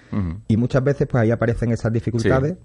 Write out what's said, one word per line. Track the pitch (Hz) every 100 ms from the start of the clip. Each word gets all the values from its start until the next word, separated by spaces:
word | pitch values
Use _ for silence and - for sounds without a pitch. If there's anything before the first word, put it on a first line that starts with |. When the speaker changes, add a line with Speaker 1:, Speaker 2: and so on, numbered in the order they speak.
| -
Speaker 1:
Ujú. | 107 90 87 -
Speaker 2:
y | 113
muchas | 120 135
veces, | 131 139 147
pues, | 127
ahí | 110
aparecen | 117 117 113 117
esas | 113 113
dificultades | 117 117 117 110 131 147
Speaker 1:
Sí. | 185